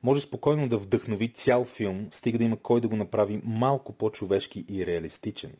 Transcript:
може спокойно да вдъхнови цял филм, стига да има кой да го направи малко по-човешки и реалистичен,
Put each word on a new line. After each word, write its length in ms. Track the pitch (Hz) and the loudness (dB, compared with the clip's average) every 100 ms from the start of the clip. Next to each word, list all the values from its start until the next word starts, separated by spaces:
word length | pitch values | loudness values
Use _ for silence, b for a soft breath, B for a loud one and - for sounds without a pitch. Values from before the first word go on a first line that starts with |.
може 180 | 120 143 | 4 2
спокойно 480 | - 113 147 151 135 | 0 -2 2 2 2
да 80 | 117 | 0
вдъхнови 560 | 98 110 - 104 117 | 2 0 0 -2 -2
цял 320 | - - 123 123 | 0 2 4 2
филм, 420 | - 104 95 107 | -4 -4 -2 -8
стига 260 | - - 113 | -4 -2 2
да 60 | |
има 140 | 117 113 | 2 0
кой 240 | - 120 | 2 2
да 60 | 113 | 2
го 80 | 110 | -2
направи 460 | 101 104 101 107 | -2 0 0 0
малко 500 | - 110 127 139 - | -4 0 2 0 -4
по-човешки 720 | - 107 - 95 98 - 101 90 | -4 -4 -2 0 0 0 -12 -8
и 160 | 98 87 | -4 -2
реалистичен, 640 | 85 80 - - - - - | -2 -4 -8 -10 -8 -14 -18